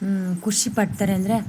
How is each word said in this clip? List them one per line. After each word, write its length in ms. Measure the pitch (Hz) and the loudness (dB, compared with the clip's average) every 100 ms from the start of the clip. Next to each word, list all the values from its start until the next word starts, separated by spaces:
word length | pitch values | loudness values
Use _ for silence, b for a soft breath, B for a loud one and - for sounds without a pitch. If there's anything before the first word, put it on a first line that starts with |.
ಮ್, 340 | 196 196 185 175 | -2 -2 0 -2
ಖುಷಿ 280 | 214 208 233 | 0 0 0
ಪಡ್ತಾರೆ, 440 | 220 202 - 196 | 2 0 2 0
ಅಂದರೆ 200 | 190 190 220 | 2 2 0